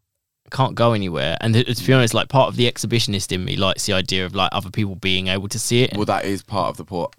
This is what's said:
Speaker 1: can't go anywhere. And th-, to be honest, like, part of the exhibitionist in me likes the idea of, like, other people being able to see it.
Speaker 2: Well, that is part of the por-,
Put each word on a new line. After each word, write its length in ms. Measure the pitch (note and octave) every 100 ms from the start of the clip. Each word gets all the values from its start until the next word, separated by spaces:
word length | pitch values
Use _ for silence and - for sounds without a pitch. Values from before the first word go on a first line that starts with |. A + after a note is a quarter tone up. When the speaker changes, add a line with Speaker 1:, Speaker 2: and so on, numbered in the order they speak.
| _ _ _ _ -
Speaker 1:
can't 240 | - C3 F#2
go 160 | A#2
anywhere. 440 | A2 F#2+ D#2 C#2 -
And 120 | A2+ A2
th-, 220 | B2+ A2+
to 60 | -
be 60 |
honest, 200 | C3 A#2
like, 140 | A2 -
part 180 | C#3 B2+
of 80 | A#2
the 120 | A#2+
exhibitionist 600 | - A2 A2+ G#2+ G2 -
in 120 | F#2 F#2
me 100 | F#2+
likes 300 | F#2+ E2 -
the 60 |
idea 320 | F#2+ F2+ F#2+ F#2
of, 100 | G2
like, 140 | F2+
other 180 | G2 F#2
people 260 | - G2+ F#2+
being 320 | F#2+ F#2 F#2
able 180 | G2 G2
to 100 | A2
see 240 | - A#2+
it. 120 | B2+ -
Speaker 2:
Well, 100 | G#2
that 200 | G2 F#2+
is 180 | G2
part 260 | - G2 -
of 80 | -
the 60 | D#2
por-, 240 | F#2 D#2